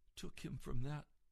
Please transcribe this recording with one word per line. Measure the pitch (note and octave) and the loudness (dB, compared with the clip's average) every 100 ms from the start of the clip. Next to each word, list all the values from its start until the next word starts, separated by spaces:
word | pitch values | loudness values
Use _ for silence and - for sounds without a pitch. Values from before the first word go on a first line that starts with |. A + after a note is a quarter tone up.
| - - | -18 -8
took | - - | -8 -6
him | - C3+ | -6 -6
from | - - | 2 4
that | C3+ D3 - - - | 4 0 -6 -18 -20